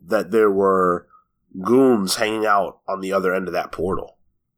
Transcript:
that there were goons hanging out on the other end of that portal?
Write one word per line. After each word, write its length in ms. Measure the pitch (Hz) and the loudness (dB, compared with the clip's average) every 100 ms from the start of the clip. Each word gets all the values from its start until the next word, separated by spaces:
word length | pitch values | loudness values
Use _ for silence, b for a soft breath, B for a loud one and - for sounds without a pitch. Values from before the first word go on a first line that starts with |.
that 260 | 85 107 85 | -4 -4 0
there 180 | 110 107 | 2 2
were 560 | 98 98 95 90 87 - b b _ _ 95 | 2 2 2 2 0 -6 b b _ _ -10
goons 540 | 98 127 131 117 95 - | 0 4 4 4 0 -2
hanging 280 | 107 110 107 | -2 -2 0
out 340 | 101 87 - - | 0 0 -6 -10
on 120 | 95 | -8
the 120 | 95 | -4
other 200 | 98 92 | -2 0
end 120 | 92 90 | -2 -4
of 60 | |
that 180 | 85 80 | -6 -6
portal? 460 | - 87 90 - _ _ _ _ | -6 -6 -6 -8 _ _ _ _